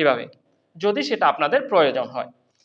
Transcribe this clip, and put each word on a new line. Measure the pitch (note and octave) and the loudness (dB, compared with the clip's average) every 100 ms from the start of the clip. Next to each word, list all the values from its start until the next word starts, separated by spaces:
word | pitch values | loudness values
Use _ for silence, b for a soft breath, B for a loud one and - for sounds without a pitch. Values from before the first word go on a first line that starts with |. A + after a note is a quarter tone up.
এভাবে, | D3 C3 B2 - _ _ _ E3 | 2 0 -4 -16 _ _ _ -6
যদি | G3 A3+ C#4+ | -2 -2 -2
সেটা | A3 D#3+ | 0 2
আপনাদের | - D3 C4+ C#4 | 2 0 0 0
প্রয়োজন | F#3+ C#3+ B2+ A#2+ B2 | 2 2 0 -6 -8
হয়। | - _ _ _ | -10 _ _ _